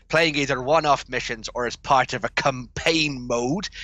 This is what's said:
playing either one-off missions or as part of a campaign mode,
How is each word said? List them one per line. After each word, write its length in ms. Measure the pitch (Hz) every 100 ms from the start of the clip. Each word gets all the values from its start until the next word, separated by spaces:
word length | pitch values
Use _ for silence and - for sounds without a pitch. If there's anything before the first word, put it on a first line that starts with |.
| _
playing 260 | 156 165
either 260 | 147 139 131
one-off 480 | 127 160 151 139 -
missions 400 | 127 - 117 110
or 100 | 120
as 120 | 120 -
part 360 | - 135 127
of 120 | 127
a 40 | 113
campaign 960 | - 143 131 120 - - 165 151 135 123
mode, 400 | 120 120 175 202 -